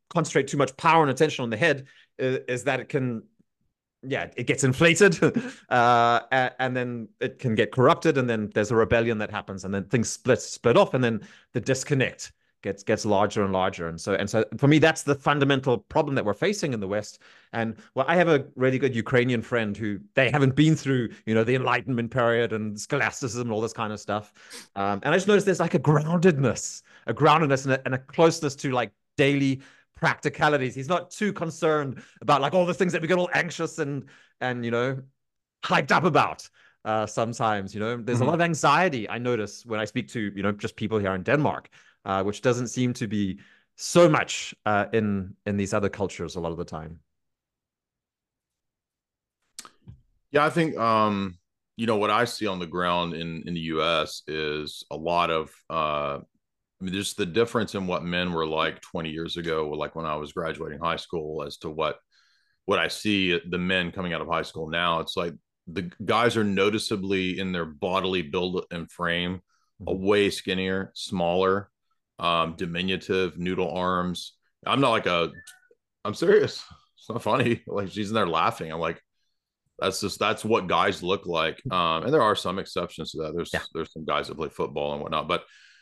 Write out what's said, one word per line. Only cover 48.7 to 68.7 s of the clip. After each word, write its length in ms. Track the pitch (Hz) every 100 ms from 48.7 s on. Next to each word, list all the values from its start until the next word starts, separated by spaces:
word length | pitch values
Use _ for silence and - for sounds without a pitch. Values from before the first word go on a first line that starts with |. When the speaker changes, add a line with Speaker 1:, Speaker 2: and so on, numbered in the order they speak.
| _ _ _ _ _ _ _ _ - - _ - - _ _ _
Speaker 2:
Yeah, 140 | 139
I 60 | 151
think, 260 | 160 160 -
um, 640 | 113 110 107 101 98 90 _ _ _ -
you 100 | 113
know, 100 | 107
what 140 | 104
I 160 | 107 120
see 200 | - 104
on 120 | 92
the 80 | 85
ground 480 | 87 90 87 87
in, 300 | 80 85 82 -
in 80 |
the 60 | 85
U 220 | 82 78
S 400 | 80 80 76 - -
is 580 | 78 76 76 73 - -
a 60 | 78
lot 340 | 80 85 85
of, 200 | 82 76 - -
uh, 480 | 80 76 73 71 69
I 640 | - _ _ _ _ _
mean, 80 | 92
just 240 | 95 98 -
the 80 |
difference 500 | 92 107 117 120 101
in 120 | 101 92
what 180 | 85
men 300 | 87 87 90
were 120 | 82 78
like 360 | 78 80 78
twenty 260 | - 87 82
years 300 | 78 82 87
ago, 320 | 82 80 76
like 260 | 76 73 82
when 80 |
I 120 | 80 76
was 160 | 73
graduating 480 | 87 82 76 78 73
high 160 | 82 82
school, 460 | - 87 76 78
as 140 | 73 -
to 120 | 82
what, 260 | 78 76 - _ _ _ _ _ _ -
what 120 | 95
I 100 | 82
see 520 | - 107 101 92 87 87
the 100 | 90
men 340 | 90 92 87
coming 200 | 95 90
out 80 | 80
of 80 | 76
high 140 | 82
school 260 | 78 80 80
now. 320 | 85 87 82
It's 160 | 80 -
like 160 | 87 73 _ _ -
the 140 | 80
g-, 80 | 87 -
guys 320 | 95 110 120 113
are 80 |
noticeably 920 | 104 95 101 107 - 104 95 98 92 92
in 140 | 95
their 120 | 90
bodily 560 | 80 73 95 95 92 95
build 460 | 73 90 90 90 -